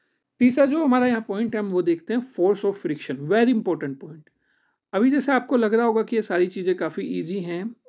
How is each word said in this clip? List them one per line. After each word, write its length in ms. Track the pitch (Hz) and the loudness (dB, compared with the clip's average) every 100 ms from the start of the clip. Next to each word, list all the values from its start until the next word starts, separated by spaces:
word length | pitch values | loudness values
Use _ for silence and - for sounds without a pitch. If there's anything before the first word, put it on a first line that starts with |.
| _ _ _ - | _ _ _ 2
तीसरा 260 | 247 254 277 | 2 4 2
जो 180 | 302 | 2
हमारा 220 | 302 247 247 | 2 2 2
यहाँ 180 | 233 220 | 0 -4
पॉइंट 260 | 196 226 | -4 -4
है 60 | 214 | -4
हम 100 | 208 | -2
वो 120 | 180 | 0
देखते 320 | 175 165 - | 0 -2 -2
हैं 180 | 226 247 | -4 -4
force 320 | - 180 196 | 0 2 2
of 100 | 202 196 | -2 -4
friction, 400 | 165 147 - 131 147 | -4 -6 -6 -8 0
very 260 | 208 240 | 2 4
important 420 | 226 190 156 143 135 | 2 0 -2 -4 -8
point। 280 | 143 156 - _ _ _ _ _ _ | -12 -18 -20 _ _ _ _ _ _
अभी 180 | 196 247 | 0 2
जैसे 220 | 285 277 | 2 2
आपको 240 | 262 254 254 | 0 2 2
लग 180 | 214 | 2
रहा 120 | 220 233 | 2 2
होगा 160 | 220 | 0
कि 140 | 220 233 | 0 -2
ये 60 | |
सारी 240 | - 175 180 | -2 0 0
चीज़ें 280 | 185 185 | 0 -2
काफ़ी 280 | 185 165 - - 90 | -2 -2 -6 -6 -6
ईजी 220 | 165 196 | -6 -6
हैं, 280 | 175 175 214 240 | -6 -6 -8 -12